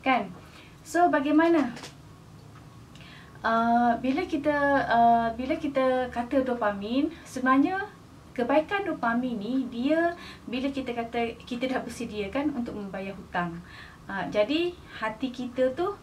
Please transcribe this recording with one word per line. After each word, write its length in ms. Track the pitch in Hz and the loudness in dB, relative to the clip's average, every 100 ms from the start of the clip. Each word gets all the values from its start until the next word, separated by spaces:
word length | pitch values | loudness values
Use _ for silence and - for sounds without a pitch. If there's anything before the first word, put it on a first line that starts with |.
| 269 | 2
Kan? 240 | 247 190 180 - - - - - | 0 0 -12 -20 -20 -20 -20 -4
So, 240 | 330 349 | 4 4
bagaimana? 640 | 254 277 302 339 330 240 - - - - - - - - - - - - - - - - - | 4 4 4 6 4 2 -4 -14 -16 -20 -20 -20 -20 -20 -20 -20 -20 -20 -20 -20 -20 -20 -6
Uh, 560 | 220 226 233 233 240 233 | 0 2 4 4 4 2
bila 320 | 254 277 370 | 0 0 -2
kita, 260 | 311 294 294 277 277 - | -2 0 2 4 2 4
uh, 420 | 233 233 233 226 | 6 6 6 2
bila 240 | 226 262 320 | -4 -4 -2
kita 560 | 302 269 262 254 254 | -2 0 2 2 0
kata 320 | 240 240 277 254 | -4 0 0 0
dopamin, 640 | 233 208 202 202 254 320 - - | 0 0 -2 -2 0 0 -4 -12
sebenarnya 560 | 254 254 269 320 381 403 - - - - - | -2 4 6 4 0 -6 -12 -20 -20 -12 -4
kebaikan 480 | 247 285 311 403 392 | 2 2 2 -2 -2
dopamin 560 | 294 233 233 254 214 | -2 0 0 -2 -4
ni, 240 | 208 262 247 | -4 -2 -2
dia 400 | 233 262 320 339 339 - - - | -4 0 2 2 -2 -14 -16 -8
bila 240 | 240 277 | -4 -4
kita 240 | 277 247 | -4 -6
kata 400 | 240 233 240 233 - - | -6 -4 -2 -2 -4 -8
kita 160 | 240 254 | -4 -2
dah 160 | 254 | -4
bersedia 480 | - - 233 208 196 | -6 -8 -8 -6 -4
kan 240 | 269 294 | -2 -2
untuk 240 | 247 233 208 | -2 -6 -6
membayar 400 | 196 190 196 190 | -8 -8 -8 -10
hutang. 400 | - 180 175 170 - - - - - | -6 -4 -4 -6 -14 -18 -20 -18 -10
Uh, 160 | 196 - | -6 -2
jadi, 400 | 202 226 311 349 - - - | 0 2 2 0 -4 -16 -6
hati 320 | 220 220 247 240 | -6 -4 -6 -6
kita 320 | 240 - 262 254 | -8 0 0 2
tu 160 | 370 403 | -4 -4